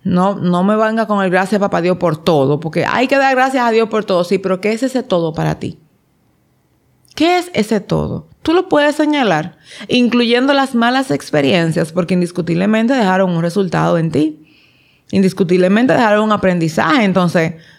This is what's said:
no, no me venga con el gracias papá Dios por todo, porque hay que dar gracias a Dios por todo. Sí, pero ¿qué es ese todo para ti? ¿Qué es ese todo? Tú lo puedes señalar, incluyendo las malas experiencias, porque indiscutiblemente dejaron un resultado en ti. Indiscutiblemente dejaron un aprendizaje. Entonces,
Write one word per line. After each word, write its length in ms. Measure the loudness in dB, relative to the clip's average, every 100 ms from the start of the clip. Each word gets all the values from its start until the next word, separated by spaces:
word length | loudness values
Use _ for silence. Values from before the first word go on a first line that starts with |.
no, 320 | -2 0 0 -2
no 280 | -2 0
me 120 | 0 0
venga 320 | 0 0 -2
con 160 | 0
el 80 | 0
gracias 280 | 0 0 0
papá 220 | 0 0
Dios 160 | 0 0
por 260 | -2 -2
todo, 360 | 0 2 2 0
porque 260 | -4 -4 -2
hay 220 | 0 0
que 100 | 2
dar 180 | 2 2
gracias 300 | 0 0 0
a 60 |
Dios 180 | 0 0
por 160 | -2 -2
todo. 180 | -2
Sí, 140 | 0 -2
pero 240 | -2 -2
¿qué 120 | -2
es 100 | -2
ese 180 | -2 -4
todo 300 | -2 -2 -2
para 260 | -2 -4 -4
ti? 200 | -8 -12 _ _ _ _ _ _ _ _ _ _ _ _ _ -2
¿Qué 220 | 0 0
es 120 | -2
ese 260 | -4 -2 -2
todo? 480 | -2 -4 -2 -6 -12 _
Tú 120 | 0
lo 140 | 0 2
puedes 280 | 2 2 0
señalar, 600 | 0 2 0 0 -2 -12 -20 -18 -2
incluyendo 640 | 0 2 2 2 2 2
las 220 | 0 0 0
malas 340 | 0 0 -2
experiencias, 840 | -4 -2 0 2 2 0 0 -2
porque 200 | -4 -2
indiscutiblemente 800 | 0 -2 -4 -2 0 0 0 0
dejaron 380 | 2 2 2 0
un 100 | 0
resultado 560 | -2 -2 -2 0 0 0
en 140 | 0
ti. 340 | 0 -2 -4 -20 _ _ _ _ _ -6
Indiscutiblemente 800 | 0 0 0 0 2 4 2 2
dejaron 320 | 2 2 2 2
un 60 |
aprendizaje. 720 | 0 0 0 -2 -2 0 2 2
Entonces, 480 | 2 0 0 -2 -4 -16